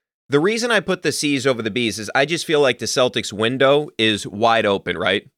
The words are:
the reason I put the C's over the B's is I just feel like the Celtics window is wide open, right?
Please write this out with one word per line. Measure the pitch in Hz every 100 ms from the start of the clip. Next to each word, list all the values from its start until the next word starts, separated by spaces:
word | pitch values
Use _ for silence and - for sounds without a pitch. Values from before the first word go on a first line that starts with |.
| _ _ -
the | 139
reason | 165 226 240
I | 214
put | 180 180
the | 156
C's | - 151 139 127
over | 117
the | 110
B's | 101 117 98
is | 101
I | 131 143
just | 170 -
feel | 147
like | 139 120
the | 110
Celtics | - 127 120 -
window | 98 113 127 135 143 147 -
is | 110 101 -
wide | 101 113 113 104
open, | 98 90 85
right? | 92 101 -